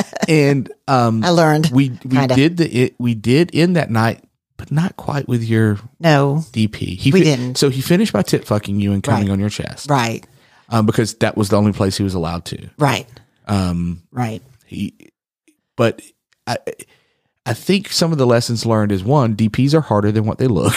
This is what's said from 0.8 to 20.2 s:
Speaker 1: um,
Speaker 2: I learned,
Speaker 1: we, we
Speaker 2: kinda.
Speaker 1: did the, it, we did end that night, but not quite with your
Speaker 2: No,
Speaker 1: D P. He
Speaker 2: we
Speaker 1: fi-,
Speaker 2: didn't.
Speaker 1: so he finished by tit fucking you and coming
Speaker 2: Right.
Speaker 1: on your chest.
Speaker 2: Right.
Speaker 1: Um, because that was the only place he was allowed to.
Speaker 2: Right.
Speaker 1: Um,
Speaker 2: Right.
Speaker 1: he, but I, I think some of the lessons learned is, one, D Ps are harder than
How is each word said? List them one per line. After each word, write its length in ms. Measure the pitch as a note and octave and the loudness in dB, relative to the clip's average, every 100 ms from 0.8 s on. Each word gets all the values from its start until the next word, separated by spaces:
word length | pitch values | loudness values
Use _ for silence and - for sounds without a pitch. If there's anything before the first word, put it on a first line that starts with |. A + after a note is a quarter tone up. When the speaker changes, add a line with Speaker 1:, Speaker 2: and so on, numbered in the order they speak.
| - | -2
Speaker 1:
um, 380 | C3 A#2 A2+ | 2 2 2
Speaker 2:
I 60 | E3+ | 2
learned, 400 | E3+ D#3 D3+ D#3+ | 2 4 2 2
Speaker 1:
we, 180 | B2 C3+ A#2+ | 2 0 -2
we 120 | B2+ C3 | -2 0
Speaker 2:
kinda. 180 | C3 B2+ | 2 2
Speaker 1:
did 200 | D#3 F3 | 2 2
the, 120 | D#3 | -2
it, 220 | A#2+ B2+ - | 0 -2 -2
we 160 | A#2+ | -4
did 360 | A2+ A2+ C#3 E3+ | -2 2 2 2
end 220 | C#3+ F3 E3+ | 2 2 0
that 140 | - | 0
night, 320 | A2+ A2+ - _ _ _ - | 0 0 -2 _ _ _ -18
but 140 | - | -6
not 260 | D3 F#3 - | -2 -2 -4
quite 300 | - C#3+ - | -8 -6 -2
with 160 | B2 | -2
your 380 | A2+ A2+ A2 G2+ A2 - | 0 2 2 0 -6 -4
Speaker 2:
No, 460 | E3 C#3+ C#3+ D3 D#3+ | 2 4 2 0 -4
Speaker 1:
D 160 | A#2 G#2+ | -2 -2
P. 260 | - - | -2 -8
He 160 | F2+ A#2 | -2 2
Speaker 2:
we 100 | F#3 | 4
Speaker 1:
fi-, 40 | |
Speaker 2:
didn't. 320 | D#3 B2+ B2+ C3 | 4 2 -2 0
Speaker 1:
so 100 | C#3+ | 0
he 120 | C3 | 0
finished 320 | - F3 A3 | 0 0 2
by 100 | G#2 | -2
tit 240 | - - - | -2 -2 -2
fucking 320 | G#2 - G2+ | -4 -2 -2
you 140 | G2+ | 0
and 100 | G2 | 0
coming 200 | G2+ G#2 G2+ | 0 0 0
Speaker 2:
Right. 60 | |
Speaker 1:
on 80 | G2 | 0
your 80 | G#2 | -2
chest. 420 | - - - C#3+ | -4 -10 -8 -2
Speaker 2:
Right. 340 | C3+ A#2 - - _ _ _ - | 0 -2 -6 -12 _ _ _ -4
Speaker 1:
Um, 180 | A2+ G#2+ | 0 2
because 280 | A#2+ G#2+ | 2 -2
that 220 | - A2 - | -2 -2 0
was 120 | G2+ | 0
the 80 | G#2 | 2
only 160 | G#2 | 2
place 240 | F#2 G2 - | 2 0 0
he 80 | |
was 100 | G2 | -2
allowed 300 | F#2 E2 E2+ - | -2 -4 -6 -10
to. 220 | - - - | -14 -12 -2
Speaker 2:
Right. 280 | C#3+ G2+ - - _ _ - | -2 -2 -6 -20 _ _ -4
Speaker 1:
Um, 540 | G2+ F2+ F2 F2 F2 _ | -2 -2 -2 -4 -6 _
Speaker 2:
Right. 280 | B2+ A#2 A2+ - _ - | -8 -8 -8 -16 _ -16
Speaker 1:
he, 280 | F#2+ G2 - - _ _ _ _ _ _ - | -10 -10 -10 -20 _ _ _ _ _ _ -2
but 240 | A#2 - - _ _ _ - | -2 -2 -12 _ _ _ -8
I, 120 | A#2+ - - - _ _ _ _ _ | -8 -8 -14 -16 _ _ _ _ _
I 100 | B2 | -8
think 340 | A#2 - G3 - | -6 0 -2 0
some 240 | - E3 | -2 0
of 60 | D#3 | 2
the 80 | B2 | 4
lessons 380 | A#2 A#2+ A2+ | 2 2 -2
learned 280 | A2+ A2 G#2 | 0 0 0
is, 100 | G2 | -2
one, 320 | G#2 D3+ A#2 | 0 2 2
D 140 | G#2+ A2 | 2 0
Ps 260 | - C#3 | 2 2
are 60 | D#3 | 2
harder 320 | - G#2 G#2 | 2 0 2
than 140 | G#2+ | 0